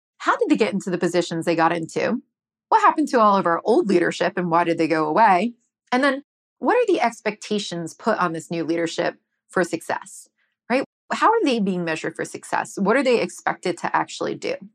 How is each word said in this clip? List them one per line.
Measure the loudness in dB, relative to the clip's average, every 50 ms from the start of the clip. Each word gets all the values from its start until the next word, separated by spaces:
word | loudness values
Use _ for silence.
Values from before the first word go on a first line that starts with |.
| _ _ _ _
how | -2 -2 0 0
did | 2 2
they | 2
get | 2 2 0 0
into | -2 -4 -4
the | -2 -2
positions | -2 0 0 0 0 0 -2 -2 -2
they | 0 2
got | 2 2 2 0
into? | -2 -4 -6 -4 -2 -2 -2 -2 -4 -6 _ _ _ _ _ _ _ _ _
What | 2 4
happened | 4 4 4 2 0 0
to | 2 4
all | 4 4 4 4
of | 2
our | 2 0 0 2
old | 2 2 2 4 4
leadership | 2 2 2 0 0 0 -2 -2 -2 -2
and | -2 0
why | 2 2 2
did | 2 0 0
they | 0 0
go | 0 0 0
away? | 0 2 4 6 6 6 4 2 -2 -4 _ _ _ _ _ _ _
And | 0 0 2
then | 0 0 -2 -6 _ _ _ _ _ _ _
what | -2 0 2
are | 2 2 2
the | 2 2
expectations | 0 0 -2 -4 -6 -6 -6 -6 -6 -6 -4 -4 -4 -6 -6 -8 -8 -8 -12
put | -6 -2 -2 0 0
on | 0 -2 -2
this | -4 -8 -6
new | -6 -4 -2
leadership | -2 -2 -2 -2 -2 -2 -2 -2 -2 -4 -6 _ _ _ _ _ _
for | -2 -2 -2
success, | 0 -2 -6 -6 -6 -8 -8 -8 -12 -18 -20 -20 -20 _ _ _ _ _ _ _ -2
right? | -2 -2 -2 -4 _ _ _ -8 -4
How | 2 2 4
are | 4 4 2
they | 2 2 2
being | 0 0 -2 -2 -2
measured | -4 -4 -4 -6 -8 -8
for | -8 -8
success? | -10 -10 -12 -8 -4 -4 -4 -4 -4 -6 -2
What | 0 2 2
are | 2 2
they | 2 2 0
expected | 0 -4 -6 -6 -6 -6 -6 -4 -4 -6 -4 -4
to | -4 -4 -2
actually | -2 -4 -4 -6 -8 -6 -6 -6
do? | -6 -6 -8 -8 -8 -10 -16 _